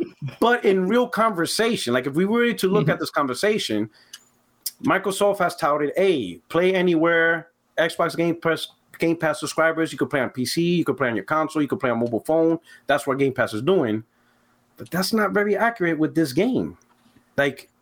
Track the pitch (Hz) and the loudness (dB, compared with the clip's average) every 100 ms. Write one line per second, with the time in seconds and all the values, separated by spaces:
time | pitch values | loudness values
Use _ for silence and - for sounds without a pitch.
0 | - - 139 - 226 240 208 190 185 233 | -10 -8 -10 0 2 4 4 2 4 2
1 | 240 - 226 180 160 - 226 214 - 123 | 2 0 0 0 -2 0 0 0 0 0
2 | 143 143 196 233 240 226 190 208 143 170 | 0 0 2 2 0 0 2 2 2 0
3 | 160 160 139 123 202 214 - 107 110 _ | -2 -2 -2 0 0 0 -2 -2 -4 _
4 | _ - _ _ _ _ - - - 180 | _ -20 _ _ _ _ -14 -6 0 0
5 | 196 185 202 196 180 - 156 147 147 160 | 0 0 0 2 -2 0 0 0 0 0
6 | 196 160 98 85 - 165 185 190 180 165 | 2 2 -2 -10 -4 0 2 2 2 2
7 | 165 165 165 165 160 _ _ - 165 - | 4 4 2 0 -4 _ _ -2 -2 0
8 | 165 156 170 165 165 156 - _ _ - | -2 0 -2 0 -2 -2 -4 _ _ -4
9 | 165 170 160 147 143 - 160 160 160 143 | -2 0 -2 -2 -4 0 0 2 -2 -2
10 | 135 143 117 - 123 - 170 175 147 127 | -2 0 -2 -4 -4 0 0 2 0 0
11 | 131 110 95 156 156 156 143 127 127 117 | 0 -2 -2 -2 -2 -2 -2 -2 -2 -2
12 | 117 110 - 160 165 165 _ - - 143 | -2 -4 0 0 2 0 _ -12 -2 -2
13 | - 135 139 127 110 107 131 190 123 107 | 0 0 0 0 -2 -2 0 0 2 -2
14 | 113 _ _ _ _ _ _ - 117 170 | -6 _ _ _ _ _ _ -20 -10 -6
15 | 180 220 196 190 208 196 226 226 170 156 | -2 0 0 0 0 2 0 0 -2 0
16 | 156 139 156 127 233 220 82 - _ _ | 0 0 0 0 0 0 -4 -8 _ _
17 | _ _ _ - 143 135 - _ | _ _ _ -2 -2 -2 -16 _